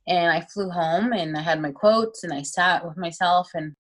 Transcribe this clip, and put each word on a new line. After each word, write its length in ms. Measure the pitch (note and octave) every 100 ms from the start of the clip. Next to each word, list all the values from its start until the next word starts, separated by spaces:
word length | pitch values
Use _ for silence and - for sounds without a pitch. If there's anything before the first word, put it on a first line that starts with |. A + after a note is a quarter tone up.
| -
And 240 | F3+ E3+
I 100 | D#3+
flew 280 | E3 G#3 F#3+
home, 420 | F3 D#3+ E3+ A#3
and 240 | A3 D#3+ D3+
I 60 |
had 200 | E3 D#3
my 100 | D3
quotes, 520 | C#3 G#3 A3+ A3+ -
and 80 | E3+
I 120 | C#3+
sat 420 | C#3+ - F3+ F3 E3+
with 100 | D#3
myself, 540 | E3+ E3+ F3+ F3+ F3+ E3
and 200 | D#3 D3